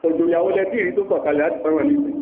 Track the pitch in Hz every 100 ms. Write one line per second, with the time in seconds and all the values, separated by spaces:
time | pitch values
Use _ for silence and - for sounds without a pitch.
0 | 165 156 170 170 190 190 190 - 180 -
1 | - 165 143 147 151 - 151 156 139 143
2 | - -